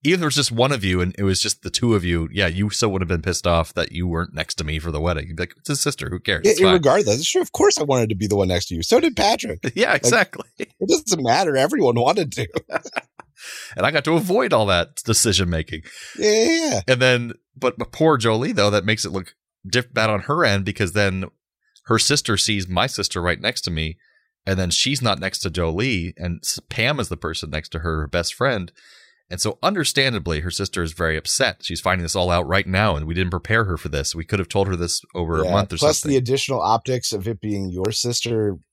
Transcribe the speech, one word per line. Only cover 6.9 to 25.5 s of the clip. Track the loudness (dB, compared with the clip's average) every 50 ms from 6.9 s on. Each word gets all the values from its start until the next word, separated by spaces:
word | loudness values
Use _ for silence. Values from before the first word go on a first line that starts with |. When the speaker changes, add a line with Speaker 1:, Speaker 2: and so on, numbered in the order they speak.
| 4 4 4 2 2 2 0
Speaker 2:
Sure, | 0 0 0
of | 0 0 0
course | 4 4 4 4
I | 2 0
wanted | 2 2 2 2 0
to | 0
be | -2 0
the | 0 2
one | 2 2 2
next | 2 0 0
to | -2 -6
you. | -6 0
So | 2 4 4
did | 4 2 0
Patrick. | 2 2 2 2 0 -2 -8 -8 -4 -6
Speaker 1:
<laughs> | -6 0
Yeah, | 0 2 2
Speaker 2:
Like, | 2 2
Speaker 1:
exactly. | 4 4 4 4 2 0 -4 -16 -16 _ _
Speaker 2:
it | _ -14 _ _ _ 0 0
doesn't | 0 0 2 -2 -2 0 2
matter. | 2 4 4 4 2 2
Everyone | 2 2 2 2 4 4 4 4
wanted | 4 4 2 2 2 0 -2 -4
to. | -6 -8 -6 -6 -8 -8 _
<laughs> | -8 -8 -8 -6 -10 -10 -10 _ _ _ -20 _ _ _ -18 -16 -16 -16 -16 -14 -6
Speaker 1:
And | -2 -2
I | 0
got | 0 0 0
to | 2 2
avoid | 2 2 2 2 2 2 4 4
all | 4 4
that | 4 4 2 2 -2 _ -10 -2
decision | 0 2 2 4 4 4 2 2 2
making. | 0 -2 -4 -6 -10 -12 -12 -16 -20 -18 -18 -16 -8
Speaker 2:
Yeah, | 0 2 4
yeah, | 4 4 4 4 2 2 0 0
yeah. | -2 -2 2
Speaker 1:
And | 0 2 4
then, | 4 4 4 2 0 -6 -10 -14 _ _ _
but, | -2 -2 -2 -2
but | -2 -10 -10
poor | -2 2 4 4 4
Jolie, | 4 2 2 2 2 0 0
though, | 2 2 2 4
that | 4 2 2
makes | 0 -2 -2 -2
it | -4
look | -4 -6 -8 -8 _ _ _ _ _ _ _
diff-, | -2 -2 -2 -2 0 -2
bad | 0 2 2
on | 0 0
her | 0 -2 0 2 2
end | 2 2 2 0
because | -2 -2 -2 -2 0 2
then | 2 2 2 0 -2 -6 -8 _ _ _ _ _ _ _ _ _ _ _
her | 0 2 2
sister | 4 2 2 0 2 0 0
sees | 0 2 0 0 -2 -2
my | -2 0 0 0
sister | 0 -2 -4 -4 -4 -4 -2
right | -2 -2 -2 0
next | -2 -4 -4 -4
to | -6 -4
me, | -4 -4 -4 -6 -8 _ _ _ _ _ _ _ _ _ _
and | -2 -2 0
then | 0 0
she's | 0 0 0 0 0 0
not | 0 -2 -2 -2
next | -4 -6 -6 -4
to | -6
Jolie, | -4